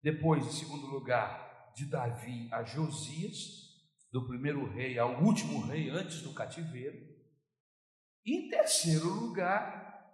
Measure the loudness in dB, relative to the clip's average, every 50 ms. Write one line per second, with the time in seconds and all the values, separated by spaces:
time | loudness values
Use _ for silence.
0 | 4 2 2 4 6 6 8 6 6 0 -4 -6 -6 -6 -8 -8 -6 -6 -6 -6
1 | 0 2 2 2 2 0 -4 -10 -12 -14 -18 -20 -20 -18 -10 -10 -6 -4 -2 0
2 | 0 -2 -2 -4 -6 -8 -8 -8 -6 -4 -4 -4 -4 -4 -2 -2 -2 0 -2 -6
3 | -8 -8 -6 -6 -6 -6 -6 -8 -10 -10 -12 -16 -20 -20 -20 _ _ _ _ _
4 | _ _ -4 -4 -4 -4 -6 -2 -2 -2 -2 -2 -4 -4 -4 -4 -4 -2 2 2
5 | 2 2 4 6 6 6 6 4 2 -2 -2 -2 -2 -2 -2 -2 -2 -2 -2 -2
6 | -4 -4 -8 -8 -8 -10 -6 -6 -6 -6 -6 -8 -8 -8 -6 -6 -8 -8 -8 -10
7 | -16 -18 -20 -20 -20 _ _ _ _ _ _ _ _ _ _ _ _ _ _ _
8 | _ _ _ _ _ 0 0 0 0 2 2 4 4 6 4 4 6 6 4 4
9 | 4 2 0 0 -2 -2 0 0 2 4 4 2 2 -2 -6 -10 -12 -14 -16 -18
10 | -20 -20